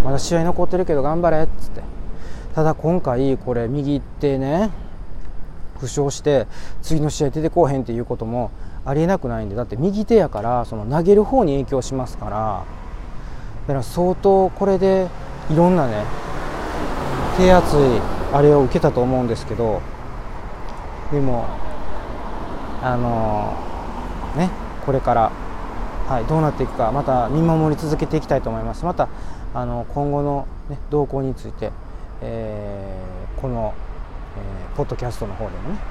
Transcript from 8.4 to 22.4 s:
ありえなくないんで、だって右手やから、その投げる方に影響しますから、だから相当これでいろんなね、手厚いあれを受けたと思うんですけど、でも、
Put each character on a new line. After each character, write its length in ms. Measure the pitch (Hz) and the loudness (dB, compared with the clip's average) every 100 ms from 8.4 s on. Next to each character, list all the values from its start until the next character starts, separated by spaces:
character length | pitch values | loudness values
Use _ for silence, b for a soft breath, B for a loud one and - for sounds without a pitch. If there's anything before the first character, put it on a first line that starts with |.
| 117 B B B | -4 B B B
あ 100 | - 143 | -2 0
り 80 | |
え 40 | 165 | 2
な 120 | 190 | 2
く 80 | 127 | 0
な 100 | 113 | -4
い 40 | 110 | -4
ん 40 | |
で、 60 | 101 | -4
だ 80 | |
っ 20 | 120 | -4
て 100 | 120 | -2
右 280 | 165 202 214 | 0 0 4
手 100 | 226 | 4
や 120 | 170 | 4
か 140 | 110 | 0
ら、 240 | 110 123 117 | 0 0 -2
そ 100 | 110 | -4
の 100 | 107 | -2
投 180 | 147 | 0
げ 100 | 170 | 6
る 100 | 202 | 6
方 200 | 208 262 | 6 4
に 100 | 190 139 | 4 2
影 120 | 120 | 0
響 100 | 135 | -2
し 100 | 120 | -2
ま 140 | 131 123 | -4 -4
す 100 | - | -6
か 80 | 107 | -6
ら、 380 | 104 110 95 - - - - B B B B B B - | -2 -2 -4 -6 -10 -12 -10 B B B B B B -4
だ 0 | |
か 60 | 139 | -2
ら 80 | |
相 320 | 117 - 180 180 | -2 0 0 2
当 340 | 196 190 190 | 4 6 4
こ 160 | - 196 | 2 2
れ 140 | 190 | 4
で 280 | 190 190 185 - - - - | 4 4 2 -4 -10 -6 0
い 40 | 151 | 4
ろ 140 | 175 | 6
ん 60 | 185 | 6
な 120 | 135 | 2
ね、 160 | 104 107 - - - - - - - - - - - - 180 | 0 -2 -4 -4 -4 -4 -6 -6 -4 -2 -2 -2 -2 -2 4
手 160 | 185 | 8
厚 240 | 185 165 147 | 8 8 4
い 20 | 139 113 - - - | 6 4 2 0 2
あ 80 | 143 | 6
れ 140 | 147 147 | 8 8
を 80 | |
受 100 | 127 | 6
け 60 | 175 | 4
た 120 | 156 | 2
と 100 | 127 | 4
思 200 | 123 127 | 2 2
う 20 | |
ん 40 | 123 | 0
で 80 | 113 | -2
す 100 | - | -4
け 80 | |
ど、 280 | 107 117 98 - - - - - - - - - - - - - | -2 0 0 -4 -10 -8 -8 -8 -8 -8 -8 -8 -8 -10 -8 -2
で 80 | 147 | 2
も、 260 | 135 120 - - - - - - - - - - | 4 2 0 0 0 2 2 0 -2 -6 -6 -6